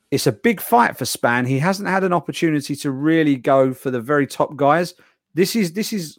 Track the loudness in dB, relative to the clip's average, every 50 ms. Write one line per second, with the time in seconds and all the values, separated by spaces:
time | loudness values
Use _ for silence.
0 | _ _ -4 0 0 0 -2 2 0 0 0 0 -2 2 2 4 4 2 0 -4
1 | -6 -6 -6 -2 0 0 0 0 0 0 -2 0 0 0 -2 -2 -4 -2 -2 0
2 | 0 0 0 -2 -2 -4 -6 -2 0 0 0 0 -2 -4 -8 -6 -4 -6 -4 -2
3 | 0 2 2 4 4 2 2 0 2 2 4 4 4 2 0 -4 -6 -4 -4 -4
4 | -2 0 0 0 0 -2 -2 -4 -4 -4 -2 0 2 2 2 2 0 -4 -8 _
5 | _ _ _ _ _ _ _ -2 0 0 2 -2 -2 -2 -2 -6 -6 -4 -4 -6
6 | -8 -8 -14